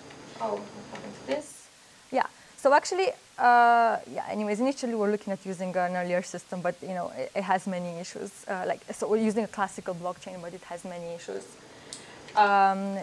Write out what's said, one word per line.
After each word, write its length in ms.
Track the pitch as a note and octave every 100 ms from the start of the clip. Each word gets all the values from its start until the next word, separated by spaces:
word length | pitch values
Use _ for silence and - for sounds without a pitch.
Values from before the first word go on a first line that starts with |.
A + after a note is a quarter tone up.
| - - - -
Oh, 140 | A3
what 300 | G3+ - G#3 -
happened 220 | G3+ G#3 G3
to 60 | C4
this? 400 | D4 - - - - - - -
Yeah. 140 | B3+ - - - -
So 160 | C4+
actually, 360 | D4 - F#4 F#4+ - - -
uh, 600 | A#3+ A#3+ A#3+ A#3 A3+ - -
yeah, 140 | - -
anyways, 300 | G3+ G#3 G#3
initially 340 | C4 C#4 A#3+
we're 160 | A3+ G3+
looking 220 | G#3 G3+
at 120 | F#3+
using 300 | F#3+ F3+ F#3 F3+
an 200 | F3+ F3+
earlier 260 | F3 F3+
system, 380 | F3+ F3+ - F#3
but, 160 | F3 F3
you 120 | F#3
know, 160 | F3+ - B2+
it, 160 | -
it 80 | G3
has 240 | F#3+ F#3 G3
many 320 | F3+ F3 E3+
issues. 320 | F#3 - G3 - -
Uh, 180 | F#3 F#3
like, 140 | - -
so 140 | - F#3+
we're 140 | A3
using 200 | A3 G#3+
a 60 | G#3
classical 460 | - F#3+ - F#3+
blockchain, 460 | E3+ F3+ F3+ G3 F#3
but 140 | E3+
it 80 | F3+
has 220 | - F3
many 300 | F#3 F3 E3+
issues. 300 | E3+ G3+ G3 - - - - - - - - - G#3+
Um, 600 | G3+ G3 G3 G3 G3 G3